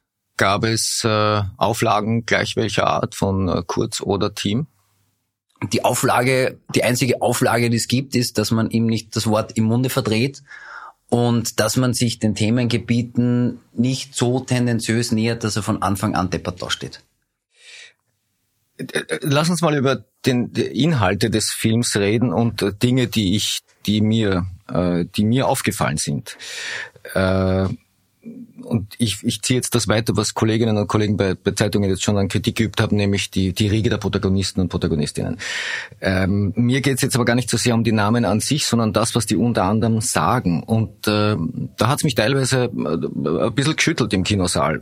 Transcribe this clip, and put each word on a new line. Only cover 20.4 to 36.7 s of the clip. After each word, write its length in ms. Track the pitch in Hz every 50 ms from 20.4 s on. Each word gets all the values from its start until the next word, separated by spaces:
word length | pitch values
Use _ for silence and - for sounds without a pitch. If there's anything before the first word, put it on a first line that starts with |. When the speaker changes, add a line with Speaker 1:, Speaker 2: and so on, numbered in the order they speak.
| 117 - -
Speaker 1:
die 100 | - -
Inhalte 680 | 67 71 101 135 170 160 120 104 90 104 98 - 110
des 200 | 95 110 - -
Films 440 | - - - 113 113 117 120 - -
reden 380 | 107 101 101 107 117 123 123 82
und, 300 | 104 117 117 113 - 92
äh, 100 | 101 101
Dinge, 320 | - - 123 123 131 123
die 300 | - - 113 104 92 95
ich, 240 | 107 - - - - - _ _ _ -
die 140 | - 104 107
mir, 460 | 107 107 110 113 110 101 95 87 87 92 90 - _
äh, 380 | - - - 90 90 87 85 85
die 200 | 85 - - 104
mir 220 | 110 117 135 120
aufgefallen 520 | 92 131 - - 110 - - - - - -
sind. 380 | - 151 147 135 - - - - - - - - - - - - - - - - - - -
Äh, 540 | - 95 92 95 95 95 95 92 95 95 92 - - _ _ _ _ _ _ _ _ - - - - - - - - -
und 320 | - - 117 - - - -
ich, 200 | 120 107 98 - -
ich 180 | 113 - - -
ziehe 140 | - 127
jetzt 180 | 123 - - -
das 140 | 117 - 101
weiter, 280 | 107 110 113 - 98
was 180 | 101 107 - -
Kolleginnen 420 | - 113 110 110 110 117 113 107
und 100 | 104 104
Kollegen 300 | - - 107 107 101 107
bei, 180 | 90 101 95 90
bei 160 | - - 101
Zeitungen 400 | 95 - 113 101 - 104 101 95
jetzt 140 | 95 90 -
schon 120 | - 107
an 120 | 101 98 95
Kritik 260 | - 104 - 117 -
geübt 260 | - 113 101 - -
haben, 140 | 110 95 104
nämlich 380 | 104 101 101 98 98 - - -
die, 200 | 98 95 95 87
die 140 | - 107
Riege 240 | 101 98 110 104 117
der 60 | 107
Protagonisten 640 | 104 - - - 98 - 98 95 98 92 - - -
und 80 | 90 85
Protagonistinnen. 720 | - 87 - 80 80 73 73 - - - - - - - - - - - - - - - - - - -
Ähm, 520 | - 92 95 92 95 92 101 101 101 92 -
mir 260 | 117 120 120